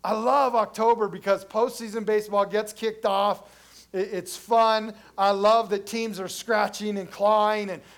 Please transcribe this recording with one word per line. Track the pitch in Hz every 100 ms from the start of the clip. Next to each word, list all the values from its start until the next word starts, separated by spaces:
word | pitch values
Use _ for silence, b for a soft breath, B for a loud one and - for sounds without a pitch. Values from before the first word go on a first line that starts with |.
I | 185
love | 214 233 277 262 233
October | 208 - 226 233 202
because | 180 196 196
postseason | - 214 247 - 226 220
baseball | 214 214 208 202
gets | 196 208 214
kicked | - 220 220 208
off. | 196 202 185 - - - - -
It, | 190 190
it's | 190 180 -
fun. | - 226 226 220 220 214 B -
I | 196
love | 202 208 226 214
that | 202 202
teams | 226 226 185
are | 185
scratching | - - 214 202 - 208 202
and | 180
clawing | - 202 214 214 214 202
and | 175 B